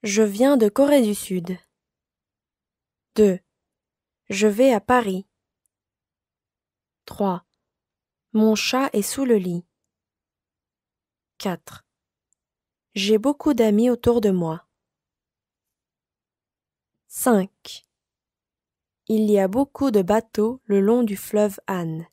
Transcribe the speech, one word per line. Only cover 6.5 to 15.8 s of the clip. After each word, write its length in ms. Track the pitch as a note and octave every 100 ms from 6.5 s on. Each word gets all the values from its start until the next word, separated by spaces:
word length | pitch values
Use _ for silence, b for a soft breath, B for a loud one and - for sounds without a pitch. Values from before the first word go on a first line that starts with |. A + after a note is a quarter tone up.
| _ _ _ _ _ -
Trois. 400 | - G3+ F3+ _ _ _ _ _ _ _ _ _
Mon 200 | A3 A3
chat 360 | G#3+ - B3+ C4+
est 100 | G#3
sous 220 | G3+ -
le 140 | C4+ A3
lit. 280 | F3+ F3 - _ _ _ _ _ _ _ _ _ _ _ _ _ _ _ _ _
Quatre. 480 | G3+ E3+ - - _ _ _ _ _ _ _ _ _ _ _ -
J'ai 220 | G3 G#3+
beaucoup 360 | A#3+ C#4+ -
d'amis 360 | B3 A3+ G#3 B3
autour 300 | A#3+ - A#3+
de 100 | G#3+
moi. 380 | F#3 E3 D#3+ _ _ _ _ _ _ _ _ _ _ _ _